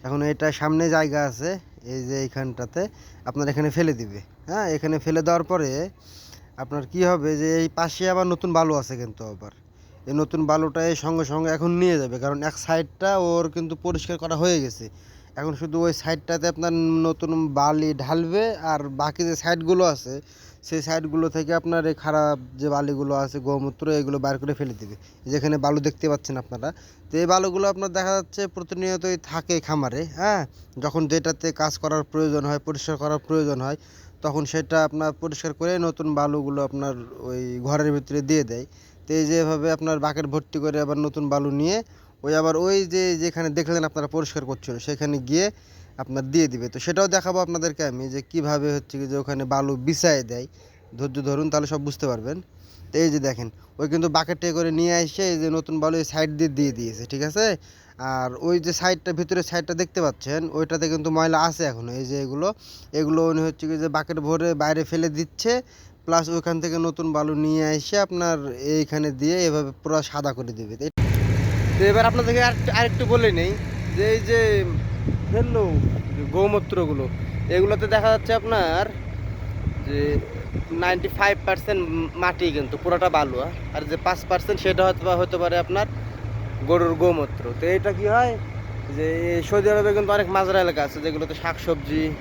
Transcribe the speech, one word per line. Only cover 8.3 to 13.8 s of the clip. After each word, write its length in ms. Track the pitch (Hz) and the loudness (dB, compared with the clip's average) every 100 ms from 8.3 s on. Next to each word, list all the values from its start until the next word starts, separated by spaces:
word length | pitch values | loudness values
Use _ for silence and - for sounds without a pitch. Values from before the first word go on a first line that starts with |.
নতুন 180 | 175 180 165 | 0 2 4
বালু 180 | 160 151 | 4 2
আছে 140 | 123 127 | -2 -8
কিন্তু 200 | 120 107 110 | -10 -10 -14
আবার 200 | 98 101 - - - - - 127 | -12 -18 -20 -20 -20 -20 -16 -2
এই 60 | 147 | 0
নতুন 200 | 151 160 151 | 2 0 2
বালুটা 300 | 156 156 165 165 | 4 2 0 0
এই 60 | 160 | 0
সঙ্গে 200 | 151 165 139 | -2 -2 0
সঙ্গে 180 | 151 160 156 | 0 0 0
এখন 140 | 170 175 | 2 4
নিয়ে 140 | 180 160 | 4 4
যাবে, 160 | 131 120 | 0 -2
কারণ 140 | 135 143 151 | -2 -2 -4
এক 60 | - | -4
সাইডটা 460 | - 165 151 - 190 196 175 | 0 0 0 -2 0 2 2
ওর 140 | 170 160 | 2 0
কিন্তু 200 | 170 165 160 | -2 -6 -4